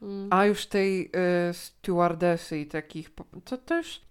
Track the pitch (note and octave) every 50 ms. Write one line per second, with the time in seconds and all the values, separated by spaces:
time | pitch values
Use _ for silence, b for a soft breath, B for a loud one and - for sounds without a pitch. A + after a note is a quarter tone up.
0 | - G3+ G3+ G3 G3 G3 F#3 F#3 G3+ G#3 G#3 G3 - - - G3+ F#3+ G3 F#3+ F#3+
1 | F3 - - F3+ F3+ F3+ F3+ F3 F3 F3 F3 F3 - - _ _ - - F#3 F3
2 | F3 F3 E3+ E3 F3 F3 E3+ E3+ - - E3 D3+ D3 D3 - D#3 D3+ - - D#3+
3 | D#3 - - - F3+ _ - F#3 - - C4 B3+ - - E4+ E4+ E4 - - -
4 | - -